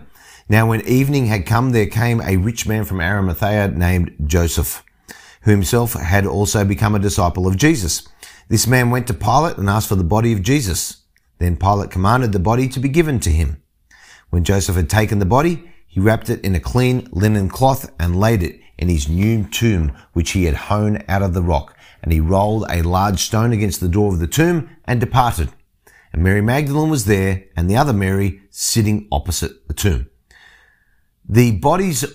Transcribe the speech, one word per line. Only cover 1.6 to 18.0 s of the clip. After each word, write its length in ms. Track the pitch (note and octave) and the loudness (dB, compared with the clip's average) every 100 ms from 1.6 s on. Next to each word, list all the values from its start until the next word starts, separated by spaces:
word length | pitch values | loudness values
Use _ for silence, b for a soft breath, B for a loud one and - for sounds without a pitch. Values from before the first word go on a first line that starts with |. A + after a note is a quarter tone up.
| C3 | 2
there 120 | A#2 | 2
came 380 | G2+ A2 A#2+ A#2 | 0 0 0 0
a 160 | F2+ F#2+ | 0 0
rich 280 | G#2 A#2 A2+ | 0 -4 -4
man 200 | A2 G2 | -4 -4
from 160 | F#2 | -4
Arimathea 680 | E2+ G2+ F#2+ E2 G2+ G#2+ G2 | -2 -2 -2 -2 0 0 0
named 460 | D2+ F2 F2+ E2+ - | 0 0 0 -2 -4
Joseph, 580 | D2 F2 E2+ - - - - _ B B B B | -2 0 0 -2 -4 -8 -18 _ B B B B
who 80 | G#2+ | 2
himself 420 | G2+ F2+ A#2+ A#2 | 2 2 0 0
had 320 | - E2 G2+ | -4 0 0
also 400 | G2 G2 G2+ G#2+ | 2 0 0 0
become 300 | G2 G2 G#2 | 0 0 0
a 40 | G#2 | 0
disciple 480 | G2+ - F2 F#2 F#2 | 0 0 0 0 0
of 120 | F#2+ | 2
Jesus. 500 | D3+ D#3 F2 - - B B B - | 2 2 -2 -6 -10 B B B 0
This 180 | G#2 A2+ | 0 2
man 220 | B2+ A#2+ | 2 2
went 180 | B2 A#2+ | 0 -2
to 40 | |
Pilate 460 | G2+ A2 C3 D#3+ - | -4 0 2 0 0
and 100 | G2 | 0
asked 220 | G#2+ - | 0 0
for 60 | F#2+ | 0
the 80 | |
body 280 | E2+ G#2+ A#2 | 2 2 2
of 80 | G#2+ | 0
Jesus. 640 | F#2 D3 G2+ E2 - - _ _ _ - | 0 0 0 -4 -6 -12 _ _ _ -4
Then 140 | F2 | -2
Pilate 380 | E2 F#2+ G2+ - | 0 2 0 -2
commanded 400 | F#2 F#2+ B2 A#2+ | -2 0 2 0
the 80 | G2 | 0
body 260 | F2+ A#2+ C3 | 0 0 -2
to 140 | B2 | -4
be 80 | C3+ | -2
given 320 | D3+ D#3 A#2+ | 0 0 0
to 100 | E2 | 0
him. 320 | D#2+ C#2+ C#2 _ _ _ B B B B | 0 0 -4 _ _ _ B B B B
When 120 | F2 | 0
Joseph 320 | E2 G2 G2 | 2 0 0
had 160 | F2+ E2+ | 0 0
taken 300 | G#2+ G#2+ G2+ | 2 2 0
the 40 | |
body, 460 | F#2 B2 E3+ E3 B B - | 2 2 2 -2 B B -8
he 140 | F#2+ | 0
wrapped 280 | G#2 A2+ - | 2 0 -2
it 120 | A2+ | -4
in 160 | G2 F2+ | -2 -2
a 20 | |
clean 480 | - B2 B2+ B2+ - | 0 0 0 0 -4
linen 360 | E2+ G#2+ G#2+ F#2+ | -2 0 2 -2
cloth 440 | - C3 C3+ - | 0 0 0 -6
and 220 | - | -4